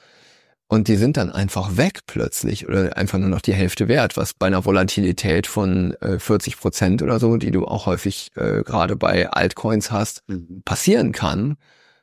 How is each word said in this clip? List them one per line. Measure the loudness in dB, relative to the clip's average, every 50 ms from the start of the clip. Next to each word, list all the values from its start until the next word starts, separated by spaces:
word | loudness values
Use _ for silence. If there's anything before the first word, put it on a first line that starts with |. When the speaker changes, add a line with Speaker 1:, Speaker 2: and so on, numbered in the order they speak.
| _ _ _ _ _ _ _ _ _ _ _ _ _ 0
Speaker 1:
und | 2 2 4 4
die | 4 4
sind | 4 2 2 0
dann | -2 -2
einfach | -2 -2 -2 -2 -2 -4 -4 -2 0 0
weg | 0 0 -2 -4 -10
plötzlich | -8 -4 -4 -4 -2 -4 -4 -4 -4 -4 -4 -4 -2
oder | 0 0 0 0 0
einfach | -2 -2 -2 0 0
nur | 0 2
noch | 0 0
die | 2 2 2
Hälfte | 2 2 0 0 0 0 2
wert, | 4 4 2 2 0 -2
was | -4 -4 -4
bei | -2 0
einer | 2 2 2 2
Volatilität | 4 4 4 2 2 2 0 0 0 0 0 0 0 0 0 0 -2
von, | -2 -2 0 2 2 2 0 0 -2
äh, | -4 -4 -4 -4 -2
vierzig | 0 2 2 2 0 -2 -8 -4
Prozent | -4 -4 -2 0 2 2 2 2
oder | 2 0 0 2
so, | 2 2 2 2
die | 0 0
du | 0 0 0
auch | -2 -4 -4 -2 -2
häufig, | -2 -2 -2 -4 -6 -6 -10 -12 -8
äh, | -4 -2 -2 0 -2 -2
gerade | -2 -2 -2 -2 -2 0
bei | 0 0 2 2 2 0 0
Altcoins | 0 0 0 0 -2 -2 -2 -2 0 0 -2 -2
hast, | -2 -2 -2 -4 -6 -10 -12 -10
Speaker 2:
Mhm. | -10 -10 -10 -12 -18 -12 -8
Speaker 1:
passieren | -6 -4 -2 2 2 2 4 2 0
kann, | -2 -2 -2 -2 -2 0 -2 -2 -4 -4 _ _ _ _ _ _ _ _